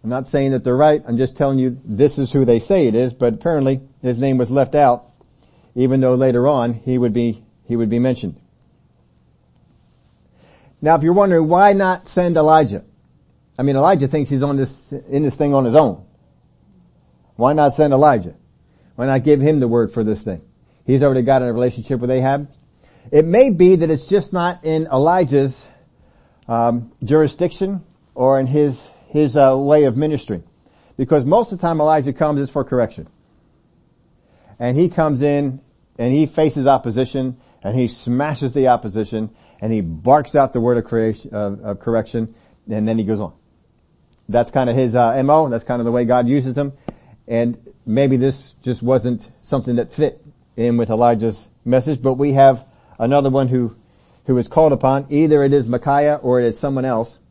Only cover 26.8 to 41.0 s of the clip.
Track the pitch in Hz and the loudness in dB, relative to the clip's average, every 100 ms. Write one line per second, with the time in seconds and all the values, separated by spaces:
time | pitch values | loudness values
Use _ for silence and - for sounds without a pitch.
26.8 | 113 _ 110 156 147 - 180 - 190 196 | -8 _ 0 2 2 -2 -6 -4 -6 -6
27.8 | - _ _ - 127 135 127 147 147 123 | -12 _ _ -2 0 2 0 0 0 -2
28.8 | - _ _ 151 151 139 135 135 139 151 | -16 _ _ -2 0 4 4 4 2 4
29.8 | 139 117 156 147 - 92 - _ _ _ | 4 0 -4 -4 -8 -10 -12 _ _ _
30.8 | _ - 135 151 127 208 233 180 170 160 | _ -8 0 0 2 0 -2 -6 -4 0
31.8 | 151 156 139 135 151 143 139 147 127 127 | 0 0 -2 -4 -2 -2 -4 -6 -4 -2
32.8 | 113 - 80 _ _ _ _ _ _ _ | -2 -6 -20 _ _ _ _ _ _ _
33.8 | _ _ _ _ _ _ _ - 123 135 | _ _ _ _ _ _ _ -8 -4 0
34.8 | 175 170 156 131 143 143 143 131 _ _ | 0 0 -2 0 0 -2 -4 -8 _ _
35.8 | _ - 120 139 151 - 156 135 135 131 | _ -6 -2 0 0 0 -2 0 2 2
36.8 | 120 110 131 139 131 123 _ _ 98 123 | 0 -4 -4 -4 -6 -10 _ _ -6 -2
37.8 | 120 - - 123 147 143 135 135 131 120 | -4 -4 -4 -4 -4 -4 -4 0 2 0
38.8 | 110 104 104 113 110 _ _ _ 110 110 | -2 -6 -6 -6 -8 _ _ _ -6 -4
39.8 | 85 80 107 147 - 147 131 123 117 120 | -4 -4 2 2 2 0 0 0 0 -2
40.8 | 107 117 | -2 -2